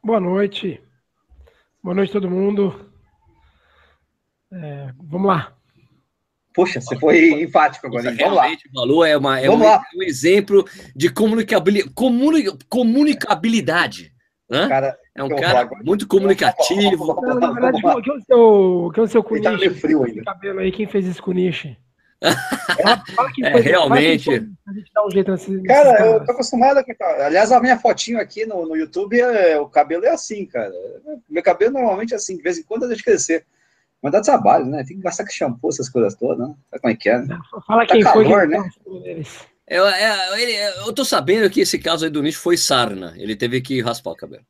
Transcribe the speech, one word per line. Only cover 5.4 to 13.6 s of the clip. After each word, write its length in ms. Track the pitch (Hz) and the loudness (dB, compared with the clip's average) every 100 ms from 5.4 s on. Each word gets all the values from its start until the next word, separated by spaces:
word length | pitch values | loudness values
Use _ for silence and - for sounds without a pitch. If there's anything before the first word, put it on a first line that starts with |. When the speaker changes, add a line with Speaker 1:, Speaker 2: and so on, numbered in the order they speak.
| - _ _ _ _ _ _ _ _ _ _ | -4 _ _ _ _ _ _ _ _ _ _
Speaker 2:
Poxa, 260 | - 180 131 | 0 0 -2
você 180 | - 135 | -8 -2
foi 440 | 151 170 160 151 | 2 6 6 4
enfático 440 | 165 170 151 - 135 | 0 2 0 -2 -10
agora, 160 | 120 | -6
Speaker 3:
Poxa, 80 | 120 | -6
Speaker 2:
hein? 40 | 117 | -2
Vamos 140 | 156 190 | 0 2
lá. 60 | |
Speaker 3:
realmente, 260 | 127 - _ | 0 -2 _
o 40 | |
Balu 320 | 131 120 156 | -6 0 2
é 120 | 160 147 | 4 2
uma, 220 | 139 135 | 0 0
é 60 | 135 | 2
Speaker 2:
Vamos 200 | 190 214 | 4 6
Speaker 3:
um, 40 | |
Speaker 2:
lá. 120 | 208 - 175 | 4 2 -8
Speaker 3:
um 60 | |
exemplo 640 | 185 131 156 196 202 202 190 - - - | -6 -2 2 2 4 2 2 -12 -20 -4
de 120 | 170 | -4
comunicabili-, 800 | - 220 226 220 202 156 208 - | 0 0 0 0 0 2 0 -4
comuni-, 640 | - 254 240 285 311 196 139 _ | -2 0 2 2 0 -2 -8 _
comunicabilidade, 1400 | 247 233 254 294 - - - 226 226 | -2 0 2 2 0 -2 -2 0 -2